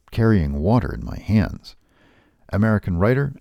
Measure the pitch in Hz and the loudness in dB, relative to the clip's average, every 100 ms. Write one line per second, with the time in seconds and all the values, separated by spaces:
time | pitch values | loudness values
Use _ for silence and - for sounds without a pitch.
0 | _ - 113 107 73 69 82 120 - - | _ 0 2 4 2 -2 2 2 0 -8
1 | - - - 107 90 - - - _ _ | -10 -10 -2 0 0 -6 -16 -20 _ _
2 | _ _ _ _ - 95 110 104 - 85 | _ _ _ _ -6 0 2 2 0 0
3 | 101 127 139 - | 2 0 -2 -6